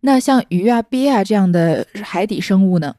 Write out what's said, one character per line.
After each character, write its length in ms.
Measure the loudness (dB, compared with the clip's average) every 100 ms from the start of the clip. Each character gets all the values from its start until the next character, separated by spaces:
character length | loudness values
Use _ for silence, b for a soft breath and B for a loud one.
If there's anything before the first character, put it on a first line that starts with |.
那 180 | 2 0
像 240 | 2 0 0
鱼 180 | -2 0
啊、 120 | 0
鳖 280 | -2 -2 0
啊 160 | 0
这 100 | 0
样 160 | 0 2
的 380 | 2 2 0 -4 -12
海 200 | -10 -6
底 160 | -4 -6
生 240 | 0 2
物 140 | 2 0
呢 160 | -4